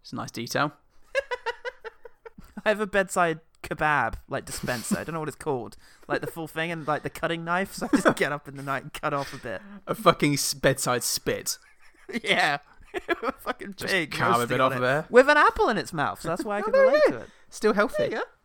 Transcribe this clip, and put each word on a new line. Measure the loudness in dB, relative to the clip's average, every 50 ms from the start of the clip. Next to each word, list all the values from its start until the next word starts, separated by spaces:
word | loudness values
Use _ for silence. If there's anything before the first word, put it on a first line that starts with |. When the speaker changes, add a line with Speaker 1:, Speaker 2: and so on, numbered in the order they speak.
Speaker 1:
It's | _ -10 -10
a |
nice | -10 -10 -8
detail. | -8 -8 -8 -2 0 0 0 0 -2 _ _ _ _ -20 -20 _ -4
Speaker 2:
<laughs> | -4 -4 -4 -10 -6 -6 -8 -8 -6 -10 -12 -12 -12 -18 -18 _ _ -20 -20 -20 _ _ -20 _ -20 -20 -18 -18 -2 0
I | 0
have | 0 0
a | -2
bedside | 0 2 0 0 2 2 2 2 2 0 -4 _ _ _ _ -10
kebab, | -10 -4 -2 0 2 2 2 2 0 -4 -8 -10
like, | -8 -8 -8 -6
dispenser. | -8 -10 -8 -4 -4 -4 -4 -2 -2 -2 -2
I | -2
don't | -6 -6
know | -6
what | -6 -6
it's | -8
called. | -6 -4 -2 -2 -2 -4 -8 -14 -18 -20 -20 -20 _ -6
Like, | -4 -4 -4
the | -4
full | -6 -8 -8 -10 -8
thing | -4 -4 -4 -4
and, | -4 -6 -2
like, | -2 -2 -2 -4
the | -6
cutting | -6 -4 -4 -4 -4 -4 -4
knife. | -2 -2 -2 -2 -4 -6
So | -8 -4 0
I | 0
just | 2 2 2 2
get | 2 -2 -2 -2
up | -6 _ -14
in | -14
the | -10 -6
night | -6 -6 -6 -6
and | -10 -12
cut | -6 -4 -2 -2
off | -2 -4 -6 -10
a |
bit. | -12 -10 -10 -10 -10 -10 -14 -20 -16 -8
Speaker 1:
A | -8 -6
fucking | 4 4 4 4 6 2 2 2
s-, | 2 0 -2 -4
bedside | 2 2 2 2 4 0 0 0 0 0
spit. | -2 -4 -2 -2 -2 -4 -2 -4 -6 -8 -8 -12 -20 -20 _ -20
Speaker 2:
<laughs> | -20 _ _ -14 -8 -8 -6 0
Yeah. | 0 2 2 2 2 0 -2 -6 -16 -20 -20 -20 -10 -10
<laughs> | -10 -4 -4
A | -4 -2 -2 -6 -6 -6
fucking | -8 -8 -8 -8 -10 -14 -10
Speaker 1:
Just | -6 -4 0 0
Speaker 2:
pig | 0 0 -2
Speaker 1:
carve | -2 0 2 2 4
a | 2
Speaker 2:
roasting | 2 0
Speaker 1:
bit | 2 2
Speaker 2:
on | 2
Speaker 1:
off | 2 2
Speaker 2:
it. |
Speaker 1:
of | 2
there. | 2 2 2 0 -2 6
Speaker 2:
With | 8 8 8 8
an | 6
apple | 6 6 4 4 2 0 2
in | 2
its | 0 -4 -4 -2
mouth, | -2 -2 -2 -2 -4
so | -4 -6
that's | -4 -4 -4
why | -4 -4
I | -4
Speaker 1:
<laughs> |
Oh, | -2
Speaker 2:
can | 2 4
Speaker 1:
there | 6 6
you | 8
Speaker 2:
relate | 8 6 6
Speaker 1:
go. | 4 4
Speaker 2:
to | 0
it. | -10 -14 -18 -20 -20 -18
Speaker 1:
Still | -10 0 0 2 4
healthy. | 4 2 0 0 -2
Speaker 2:
There | -2 -2
you | -2
go. | -4 -6 -8 _ _